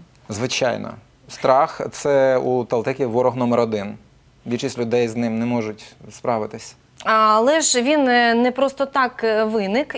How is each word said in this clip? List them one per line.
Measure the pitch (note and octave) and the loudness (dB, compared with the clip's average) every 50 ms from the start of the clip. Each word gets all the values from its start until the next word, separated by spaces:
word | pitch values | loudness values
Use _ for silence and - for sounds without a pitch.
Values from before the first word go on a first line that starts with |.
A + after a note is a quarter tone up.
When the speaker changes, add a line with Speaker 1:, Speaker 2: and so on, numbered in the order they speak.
| E3+ - _ _ _ - | -20 -20 _ _ _ -10
Speaker 1:
Звичайно. | A2 G2 B2 B2 - - C3+ A#2+ A2 G#2 G#2 A2 A2+ A2+ - _ _ _ _ - | -6 -4 -4 -4 -2 0 0 0 -2 -2 -6 -10 -12 -16 -20 _ _ _ _ -18
Страх — | - - - C3 C3 C3+ D#3 D#3+ - - C#3 - - | -12 -2 2 4 4 4 4 2 -2 -6 -8 -8 -8
це | - - D3 C#3 C#3 C3+ C3+ C3 B2+ | -4 -2 0 2 4 4 4 2 2
у | C3 B2+ B2+ B2+ A#2 | 0 0 0 -2 -2
Талтекі | - B2+ A#2 G#2+ B2+ C3+ D3 C#3 | -2 -2 -2 -2 -2 -2 -2 -4
ворог | A#2+ A2 B2 B2+ B2+ A2+ | -2 0 2 2 2 0
номер | B2+ B2 A#2+ A#2+ A#2+ | 0 0 2 2 2
один. | A#2 A2+ G#2+ G#2 G2 G#2 G#2+ - - _ _ _ _ _ _ _ _ | 2 0 -2 -4 -6 -8 -12 -16 -20 _ _ _ _ _ _ _ _
Більшість | A#2+ A#2+ A#2+ C#3+ C3 - A#2+ | -6 -6 -4 -4 -6 -4 -4
людей | B2 A2+ A#2+ B2 A#2+ A2+ | -2 0 2 2 0 0
з | A2 | -2
ним | A#2+ A#2+ A2+ A2 A2 | -4 -4 -2 -2 -4
не | A#2 | -2
можуть | A#2+ B2 A#2+ G#2+ G#2+ G#2 - - - - _ - G#2+ | -2 -2 -2 -4 -4 -8 -10 -16 -20 -20 _ -20 -20
справитись. | - - - C3 A#2 A2 G#2+ - - A2+ - - - _ _ _ _ - - | -20 -8 -4 -2 -2 -2 -4 -6 -10 -14 -16 -18 -20 _ _ _ _ -8 -2
Speaker 2:
Але | G3 A3 A3 A3 G#3+ G#3+ A3 A3+ C4+ D#4 D#4+ | 0 2 4 4 4 4 4 4 4 2 2
ж | D4 - - B3 A#3 | 2 2 2 2 2
він, | C4+ D#4 D4+ C#4 B3+ | 2 2 2 2 4
е, | A#3+ A#3+ A#3+ A#3 A3+ | 4 4 4 4 2
не | A#3 A#3+ B3+ | 2 2 0
просто | B3 C4+ C#4 C4+ C4+ - C#4 | 2 0 0 0 0 -2 -4
так, | C4+ - C#4 C4 C4 B3+ - A#3 | -2 0 -2 -2 -2 -2 -2 -2
е, | A3 G#3+ G#3+ A3 | 0 2 2 0
виник, | G#3+ A3 A3+ G3 F#3+ G3+ B3+ D4+ - - | 0 0 -2 -2 0 0 -2 -2 -4 -8